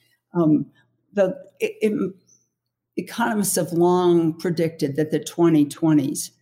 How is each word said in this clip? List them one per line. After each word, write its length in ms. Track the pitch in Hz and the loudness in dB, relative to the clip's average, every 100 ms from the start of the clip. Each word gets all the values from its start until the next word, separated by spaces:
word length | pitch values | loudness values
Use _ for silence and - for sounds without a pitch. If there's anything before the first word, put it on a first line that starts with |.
| _ _ _ | _ _ _
Um, 320 | 175 156 147 151 _ _ _ _ | 0 2 2 0 _ _ _ _
the 220 | 202 185 - - _ | -2 -2 -2 -14 _
e-, 140 | 220 - | -8 -4
em-, 320 | 220 208 190 - _ _ _ _ _ _ _ - | -2 -2 -4 -8 _ _ _ _ _ _ _ -12
economists 600 | 180 - 240 214 185 190 | -10 -6 -4 -2 -2 -2
have 160 | 165 | -2
long 680 | 170 175 180 180 175 165 165 | 0 2 4 4 2 2 -2
predicted 580 | 185 170 160 160 147 139 | -4 -2 -2 -2 -4 -2
that 140 | 151 | -2
the 120 | 151 | -4
twenty 440 | - - 170 156 143 | -4 0 2 4 2
twenties 640 | - 160 151 131 - - - | 0 2 2 0 -4 -10 -16